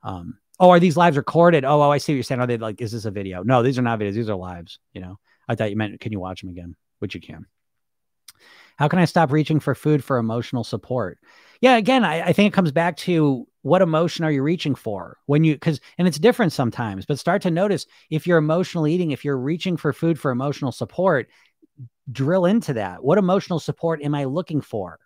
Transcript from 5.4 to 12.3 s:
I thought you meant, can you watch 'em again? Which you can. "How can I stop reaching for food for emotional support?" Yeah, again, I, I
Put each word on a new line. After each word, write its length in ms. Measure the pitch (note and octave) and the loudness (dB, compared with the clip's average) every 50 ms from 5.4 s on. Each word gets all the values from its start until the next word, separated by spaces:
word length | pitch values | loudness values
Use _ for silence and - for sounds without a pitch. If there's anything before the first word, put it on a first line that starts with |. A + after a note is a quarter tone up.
| _ | _
I 80 | - A#2 | -6 -4
thought 140 | A2 A#2 G#2+ | -2 -2 -2
you 80 | G2+ | -2
meant, 220 | G#2+ G#2+ G2+ - - | -2 -4 -4 -6 -10
can 120 | - A#2 | -10 -8
you 80 | G#2+ F#2+ | -6 -6
watch 240 | F2+ F#2 F#2 - - | -8 -8 -10 -12 -12
'em 60 | F#2+ | -14
again? 260 | F2 F2+ F2 E2+ F2+ _ _ _ _ _ | -14 -14 -14 -16 -18 _ _ _ _ _
Which 160 | G#2 G2 - | -12 -10 -10
you 60 | F2+ | -14
can. 240 | - - E2 D#2+ - _ _ _ _ _ _ _ _ _ _ _ _ _ _ _ _ - _ _ _ _ - - - _ _ | -16 -16 -20 -20 -20 _ _ _ _ _ _ _ _ _ _ _ _ _ _ _ _ -20 _ _ _ _ -20 -20 -20 _ _
"How 100 | - D3 | -2 0
can 120 | D3+ E3+ F#3 | 0 2 2
I 60 | E3+ | 2
stop 260 | - - F3+ E3 C3 | 2 4 2 2 4
reaching 280 | C#3 D#3 D3+ - D#3 D3 | 2 0 2 2 0 0
for 160 | - D3 C3+ | 0 -2 -4
food 280 | - - D3+ D3+ C#3+ B2+ | -2 0 0 0 0 0
for 140 | - C#3 | -2 -2
emotional 460 | B2 A2+ A2+ A2+ A#2+ A#2 - - B2 A#2 | -2 -2 -2 -4 -4 -6 -4 -6 -6 -6
support?" 560 | - - G#2+ - - B2+ B2+ G#2+ F2+ F2 _ _ _ _ - _ _ _ _ | -6 -8 -8 -6 -6 -4 -4 -4 -6 -8 _ _ _ _ -20 _ _ _ _
Yeah, 160 | - C4 B3+ | 4 4 6
again, 260 | A3+ G3+ G#3 C4 C4 G#3+ | 6 4 4 2 4 2
I, 240 | E3 D3+ E3 E3 | 2 0 0 0
I 60 | F3+ | 2